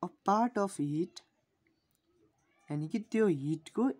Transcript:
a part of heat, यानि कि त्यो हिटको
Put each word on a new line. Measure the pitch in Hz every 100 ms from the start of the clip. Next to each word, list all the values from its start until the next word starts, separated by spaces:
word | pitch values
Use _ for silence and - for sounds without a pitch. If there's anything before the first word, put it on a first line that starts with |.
a | 180 - -
part | 208 240 226
of | 202 -
heat, | 147 151 185 - _ _ _ _ _ _ _ _ _ _ _ _ _ _ _
यानि | 151 156
कि | 220 214
त्यो | 220 214
हिटको | 151 139 156 - - 254 -